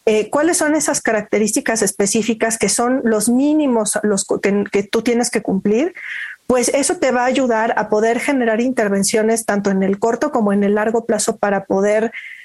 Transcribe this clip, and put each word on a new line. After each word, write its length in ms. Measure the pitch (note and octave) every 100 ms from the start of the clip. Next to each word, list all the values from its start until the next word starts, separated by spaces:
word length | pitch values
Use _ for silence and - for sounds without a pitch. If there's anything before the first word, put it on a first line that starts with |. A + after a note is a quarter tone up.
| -
eh, 240 | G#3+ G#3
cuáles 280 | C#4+ D#4+ E4
son 180 | D4+ D#4
esas 260 | D4 C#4+
características 800 | - A3 G#3 G#3 G#3+ C4+ - A3
específicas 760 | G3 - G3+ A3+ A3 A3+ A3+ A3
que 100 | G3+
son 340 | - A#3+ C4+
los 260 | A3+ G#3+ G#3+
mínimos 680 | B3 C#4+ D#4 C#4+ A#3 G3+ -
los 240 | G#3 G3 -
cu-, 140 | G#3+
que, 260 | G3 G3+ G3
que 100 | G3
tú 180 | G3+ A3+
tienes 260 | A3+ A#3 A#3
que 120 | A3
cumplir, 520 | - G3 G#3 A3 E4+ - - - - - -
pues 220 | B3 A#3+
eso 280 | C#4 C#4 F4+
te 140 | C4+
va 100 | B3
a 40 | B3
ayudar 480 | C4 B3+ A3 A#3 -
a 120 | -
poder 300 | G#3+ A3+ A#3+
generar 400 | D4 C4+ A#3 A3
intervenciones 880 | B3 B3+ G#3 G3 G3 A3 G#3+ A3+ -
tanto 240 | G3+ G3+
en 140 | F#3+
el 160 | F#3+ G3+
corto 320 | A3+ A#3 D4+
como 200 | C#4 G#3
en 120 | G3+
el 120 | G3+ G#3
largo 300 | A3 A3+ A3+
plazo 320 | G#3 - G#3+
para 280 | G3+ G3 G3
poder 460 | G3 G3+ G#3+ A3+ - - -